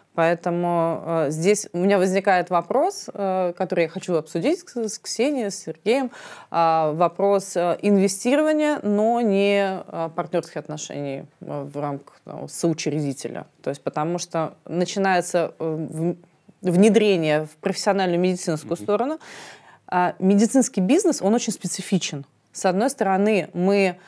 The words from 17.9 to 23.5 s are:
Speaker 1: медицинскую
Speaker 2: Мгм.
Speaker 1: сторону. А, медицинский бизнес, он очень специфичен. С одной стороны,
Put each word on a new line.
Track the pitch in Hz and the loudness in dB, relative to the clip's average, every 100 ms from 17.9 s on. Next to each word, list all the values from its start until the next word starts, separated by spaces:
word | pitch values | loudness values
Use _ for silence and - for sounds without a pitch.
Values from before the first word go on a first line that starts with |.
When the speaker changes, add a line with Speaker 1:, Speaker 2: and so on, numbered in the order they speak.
| 196 185 170 | 0 2 2
Speaker 1:
медицинскую | 185 180 - 151 127 - | 2 0 -2 -4 -4 -6
Speaker 2:
Мгм. | |
Speaker 1:
сторону. | 104 202 254 320 - - - - - - - | 0 0 0 -6 -10 -18 -20 -20 -20 -20 -4
А, | 180 180 - | 0 0 2
медицинский | 190 202 220 269 - - | 4 4 4 4 2 0
бизнес, | 185 320 381 - | 2 4 2 2
он | 196 | 2
очень | 233 233 | 2 0
специфичен. | - 180 - - 185 - 143 139 _ _ | -4 -6 -8 -2 -2 -2 -8 -12 _ _
С | - 196 | -4 0
одной | 180 262 | 2 0
стороны, | 277 196 190 208 208 - | 0 0 2 2 2 0